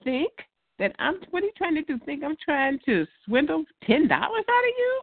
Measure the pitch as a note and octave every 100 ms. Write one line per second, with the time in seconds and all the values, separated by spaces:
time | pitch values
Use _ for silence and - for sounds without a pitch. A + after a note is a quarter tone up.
0 | B3 B3+ F4 - - _ _ _ F#3+ -
1 | C4 F#4 - F4+ G4+ - F4+ D#4 D#4 B3+
2 | - C#4+ C#4+ D#4 - C#4+ C4+ C4+ - G3+
3 | D#3 _ - A#3+ D4 D#4+ D#4 _ - B3
4 | D#4 C3+ G#3 A4+ A4 A#4+ B4 B4 B4 C5